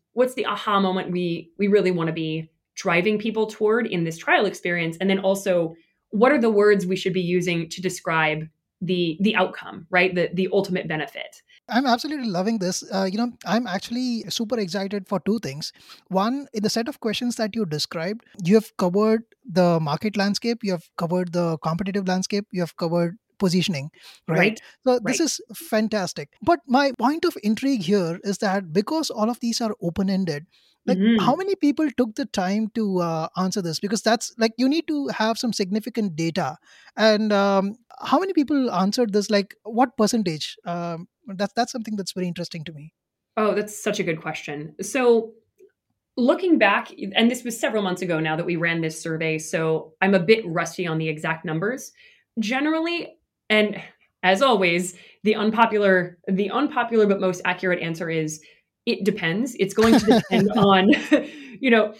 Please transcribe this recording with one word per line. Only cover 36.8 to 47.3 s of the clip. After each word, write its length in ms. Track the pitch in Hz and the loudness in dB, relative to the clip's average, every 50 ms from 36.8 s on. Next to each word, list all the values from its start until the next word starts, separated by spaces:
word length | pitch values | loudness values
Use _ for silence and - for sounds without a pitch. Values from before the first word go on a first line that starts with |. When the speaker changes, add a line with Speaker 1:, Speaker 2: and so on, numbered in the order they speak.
| - - - | -20 -12 -2
Speaker 2:
And, 380 | - 214 220 214 208 220 214 208 | 2 4 4 6 4 2 2 2
um, 420 | 196 196 202 196 196 190 202 214 _ _ _ - - | 4 4 4 4 2 2 0 -4 _ _ _ -18 -10
how 200 | - - 240 311 | -2 2 2 2
many 120 | 381 381 | 2 2
people 400 | 359 320 277 240 302 277 262 233 | 2 0 2 2 2 0 0 0
answered 400 | - 175 190 202 208 254 247 214 | 2 2 2 2 2 0 0 2
this? 180 | 190 208 202 - | 2 0 0 2
Like, 260 | 214 202 196 - - _ - | 0 0 0 0 -8 _ -14
what 340 | 208 233 220 262 262 _ - | -6 2 2 2 2 _ 0
percentage? 580 | 277 247 - 226 202 180 156 147 - - - - - | 0 2 2 2 0 0 -4 -4 -8 -10 -12 -12 -10
Um, 440 | 180 170 175 170 170 170 165 - - _ _ - 254 | -8 -6 -6 -6 -6 -8 -8 -10 -16 _ _ -16 -12
that's, 240 | 196 175 202 196 | -6 -4 -4 -4
that's 220 | - 233 240 - - | -2 -2 -4 -2 -4
something 240 | 247 214 226 214 202 | -10 -8 -6 -6 -6
that's 160 | 185 - - | -6 -8 -6
very 120 | 190 180 | -6 -6
interesting 380 | 180 165 - 170 - - 170 147 | -6 -6 -6 -10 -10 -10 -12 -12
to 80 | - | -12
me. 220 | 160 143 147 160 _ _ _ _ _ _ _ _ - | -14 -16 -18 -18 _ _ _ _ _ _ _ _ -4
Speaker 1:
Oh, 180 | 226 214 208 180 | 0 0 2 2
that's 240 | 202 208 208 - - - | 0 -2 -4 -8 -6 -4
such 160 | 214 - - | -4 -2 -2
a 40 | 165 | -2
good 180 | 170 160 160 | -2 -4 -4
question. 540 | - 156 156 - - - 147 147 151 160 - - | -6 -10 -10 -10 -10 -10 -10 -10 -10 -12 -12 -12
So 520 | 202 - - 269 247 240 233 226 226 - - _ _ _ _ _ - - _ _ _ _ _ _ _ _ - | -10 -6 -2 2 4 4 4 4 2 -2 -10 _ _ _ _ _ -20 -20 _ _ _ _ _ _ _ _ -4
looking 420 | - 240 262 339 359 381 359 320 233 | 0 2 2 4 4 4 2 4 6
back, 320 | 214 196 202 233 226 - - - - 196 - | 6 4 4 2 -2 -6 -12 -10 -10 -4 0
and 140 | - 220 | 2 2
this 140 | 233 | 2